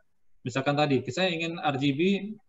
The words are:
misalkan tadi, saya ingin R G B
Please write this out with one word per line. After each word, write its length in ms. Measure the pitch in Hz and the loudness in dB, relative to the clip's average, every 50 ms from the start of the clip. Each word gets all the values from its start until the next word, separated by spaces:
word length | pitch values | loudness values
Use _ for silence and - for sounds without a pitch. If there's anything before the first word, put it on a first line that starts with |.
| _ _ _ _ _ - - - - | _ _ _ _ _ -20 -20 -10 -10
misalkan 320 | 131 - 135 131 147 143 | -6 -4 -2 0 0 2
tadi, 240 | 147 151 143 135 120 - 123 | 2 2 4 2 0 0 -2
saya 200 | - 175 190 185 | -2 0 0 0
ingin 280 | 165 160 165 165 165 180 | 0 -2 -4 -6 -6 -2
R 160 | 170 151 139 131 | -2 -2 0 2
G 60 | 143 143 135 | 0 0 2
B 60 | 143 175 190 196 185 196 214 214 - _ | 2 2 2 2 0 -2 -6 -12 -14 _